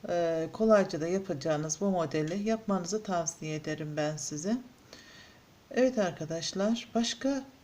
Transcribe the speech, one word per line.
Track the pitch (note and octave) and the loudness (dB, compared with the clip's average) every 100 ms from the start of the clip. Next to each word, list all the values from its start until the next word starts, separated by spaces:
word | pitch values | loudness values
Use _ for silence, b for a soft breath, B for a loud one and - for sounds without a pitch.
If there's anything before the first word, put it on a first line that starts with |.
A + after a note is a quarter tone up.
| - | -2
Ee, | F3 E3+ D#3+ D#3+ | 0 0 0 -4
kolayca | - A3 G#3+ F#3+ D#3+ | 2 6 8 6 0
da | E3 | 0
yapacağınız | F#3+ F#3+ D3+ D#3+ D3+ D#3 - | -2 -2 -2 0 0 0 0
bu | G3+ | 0
modeli | F#3 D#3+ D#3 D#3 F#3+ G#3 | 2 2 0 0 0 0
yapmanızı | A3 A3 F#3+ E3+ G#3+ | 0 0 0 0 -4
tavsiye | G#3 F3+ E3 - D#3 | 0 0 -2 -4 -6
ederim | D#3 D#3 D3+ D#3 D3+ | -4 -4 -6 -4 -2
ben | D3 D#3 | -2 -2
size. | - D3+ F3 B3 - - B B B B B B B - - | -6 -4 -2 -2 -4 -20 B B B B B B B -20 -8
Evet | - B3+ B3+ | 2 2 4
arkadaşlar, | F#3 E3 D#3 E3 D#3+ F#3+ G3+ A#3 - | -2 -2 -6 -4 -4 0 0 0 0
başka | A#3 A#3 - C4+ C#4 C4+ - | 0 0 -2 -2 -2 -6 -20